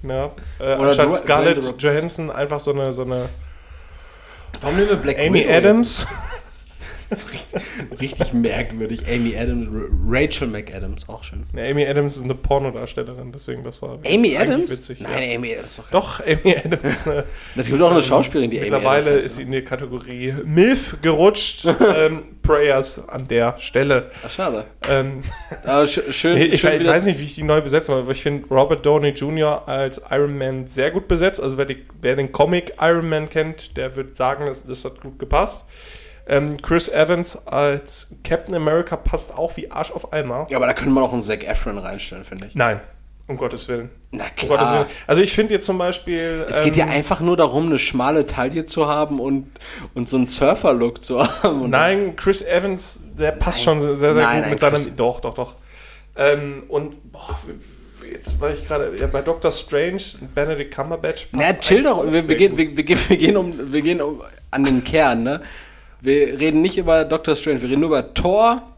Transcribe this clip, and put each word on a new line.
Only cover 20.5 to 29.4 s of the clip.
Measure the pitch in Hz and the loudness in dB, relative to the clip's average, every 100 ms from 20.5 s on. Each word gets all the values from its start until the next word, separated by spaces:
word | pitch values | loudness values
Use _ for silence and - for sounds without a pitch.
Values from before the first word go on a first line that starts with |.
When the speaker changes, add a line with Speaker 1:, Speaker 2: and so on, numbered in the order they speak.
| 156 214 262 - - | 4 6 4 -2 -2
Speaker 1:
gerutscht. | 165 156 180 - - - 165 | 2 6 6 4 -2 0 0
Speaker 2:
<laughs> | 160 226 156 | 4 4 6
Speaker 1:
Ähm, | 156 160 - - | 2 0 -10 -4
Prayers | - 147 147 135 131 - - | 2 4 4 2 0 -8 -12
an | 135 127 | -12 -2
der | 117 117 - | 2 0 -2
Stelle. | - 131 139 131 - - 113 | -2 0 2 2 0 -14 -12
Speaker 2:
Ach, | |
schade. | - 185 113 - - - | -6 -4 -4 -8 -10 -2
Speaker 1:
Ähm, | 139 135 135 - - - - | 0 0 -6 -10 -12 -14 -10
Speaker 2:
Aber | - 139 | 0 4
sch-, | 147 - - | 4 2 -4
schön, | 131 165 175 | -2 2 4
Speaker 1:
nee, | 160 | 6
ich | 156 | 4
Speaker 2:
schön | 160 | 4
Speaker 1:
we-, | 156 | 4
ich | |
Speaker 2:
wieder | 170 | 4
Speaker 1:
weiß | 160 196 | 4 4
nicht, | 151 | 0
wie | 147 | -4
ich | - | -6
die | |
neu | 151 151 | 2 2
besetzen | 143 147 156 | 4 0 2
will, | 131 | -2
aber | 123 | -2
ich | 131 | -4
finde | 151 143 139 | -2 -4 0
Robert | 131 143 156 | 2 4 2
Downey | 147 151 143 | 4 4 2
Junior | 135 143 156 | -2 -4 0